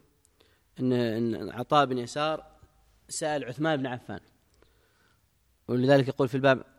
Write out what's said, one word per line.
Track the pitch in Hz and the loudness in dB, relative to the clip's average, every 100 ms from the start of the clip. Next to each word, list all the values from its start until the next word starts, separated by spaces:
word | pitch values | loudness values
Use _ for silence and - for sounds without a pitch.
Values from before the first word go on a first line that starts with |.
| _ _ _ _ _ _ _ - | _ _ _ _ _ _ _ -4
إن، | 127 | 0
إن | 123 117 110 117 107 98 | 0 0 -2 -2 -4 -8
عطاء | 110 127 151 | -8 0 2
بن | 135 127 | 2 -2
يسار | 120 147 156 156 - - - _ _ _ - | -6 -4 -4 -6 -10 -20 -20 _ _ _ -12
سأل | - 156 151 | -6 -4 -4
عثمان | 120 127 160 147 | -6 -4 -2 0
بن | |
عفان، | 131 123 - 98 _ _ _ _ _ _ _ _ _ _ _ _ _ _ - | -2 -8 -10 -14 _ _ _ _ _ _ _ _ _ _ _ _ _ _ -4
ولذلك | 123 131 139 131 | 0 6 6 4
يقول | - 131 | 0 0
في | |
الباب: | 135 135 131 - | 2 2 2 -2